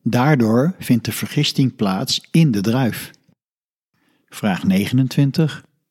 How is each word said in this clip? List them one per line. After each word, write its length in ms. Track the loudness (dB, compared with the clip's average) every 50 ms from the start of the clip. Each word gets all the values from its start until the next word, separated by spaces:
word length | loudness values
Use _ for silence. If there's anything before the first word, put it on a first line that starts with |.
Daardoor 720 | -6 -2 0 2 2 4 4 4 2 2 2 2 2 0 -2 -4
vindt 260 | -2 0 0 0 0
de 80 | -4
vergisting 640 | -6 -6 -8 -6 -2 -2 -2 -2 0 0 0 0 0
plaats 520 | -2 -2 -2 -2 -4 -4 -6 -6 -8 _ _
in 200 | 2 4 4 4
de 100 | 2 0
druif. 500 | 0 0 0 0 0 -2 -4 -6 -12 -16 -20 _ _ _ _ _ _ _ _ _ _ _ _ _ _ _ _ _ _ _ _ _ _ _
Vraag 360 | -12 -6 -4 -2 -2 -2 0
negenentwintig. 1000 | 0 0 0 0 0 0 0 0 2 2 0 0 2 2 0 -2 -2 -2 -8 -18 _ _ _ _ _